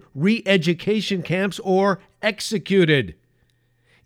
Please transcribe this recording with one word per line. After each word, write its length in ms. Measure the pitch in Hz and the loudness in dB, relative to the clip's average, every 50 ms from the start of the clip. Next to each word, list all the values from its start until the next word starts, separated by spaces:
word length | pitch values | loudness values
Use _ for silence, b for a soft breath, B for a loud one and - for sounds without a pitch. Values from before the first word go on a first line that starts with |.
| b b b | b b b
re-education 1080 | 135 151 202 226 226 - 190 196 190 147 165 170 165 - 190 214 220 190 - 202 185 160 | -2 0 2 0 0 2 2 2 2 2 0 -2 -2 -2 -2 -2 -2 -2 -2 -4 -4 -4
camps 360 | - 160 185 196 202 170 - - | -4 -2 -2 -2 -4 -4 -6 -2
or 360 | 190 185 190 196 202 190 185 b b b b | 0 2 2 2 2 0 -2 b b b b
executed. 920 | b 214 214 214 - - 220 202 147 - 190 196 175 160 156 139 117 87 76 _ _ _ _ _ _ _ _ _ _ _ _ _ _ _ _ _ _ | b -4 -4 -4 -6 -6 -6 -6 -2 0 2 4 4 4 4 2 0 -2 -8 _ _ _ _ _ _ _ _ _ _ _ _ _ _ _ _ _ _